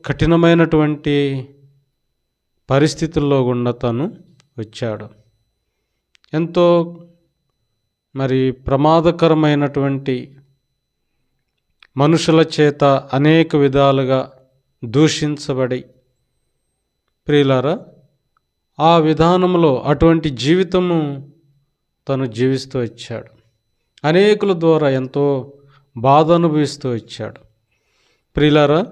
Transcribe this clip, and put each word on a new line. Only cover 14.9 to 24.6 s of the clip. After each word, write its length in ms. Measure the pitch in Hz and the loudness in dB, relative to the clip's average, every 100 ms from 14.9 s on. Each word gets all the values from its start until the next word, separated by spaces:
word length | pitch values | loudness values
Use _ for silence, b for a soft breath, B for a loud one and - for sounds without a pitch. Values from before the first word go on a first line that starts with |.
| 127 156 - 151 143 - 131 127 127 - _ _ _ _ _ _ _ _ _ _ _ _ _ - | 0 0 0 -6 -8 -6 -4 -4 -6 -10 _ _ _ _ _ _ _ _ _ _ _ _ _ -2
ప్రియులారా, 500 | 147 135 131 131 214 - _ _ _ _ _ _ _ _ - | 0 2 0 -2 -6 -10 _ _ _ _ _ _ _ _ -2
ఆ 180 | 156 170 | 2 4
విధానంలో 840 | 156 156 165 180 180 180 160 127 | 2 2 2 2 0 2 2 0
అటువంటి 480 | 135 143 165 165 156 | -2 2 2 2 -2
జీవితము 1000 | 120 131 180 180 190 180 170 147 135 135 _ _ _ _ _ _ _ - | -4 0 0 0 -2 -2 -2 -4 -8 -16 _ _ _ _ _ _ _ -8
తను 180 | 135 131 | -6 -4
జీవిస్తూ 540 | 110 131 131 131 131 | -2 -2 -2 -6 -6
వచ్చాడు. 460 | 120 - - 113 - _ _ _ _ _ _ _ 147 | -8 -10 -14 -14 -16 _ _ _ _ _ _ _ 0
అనేకుల 540 | 175 208 208 202 175 | 2 2 2 0 0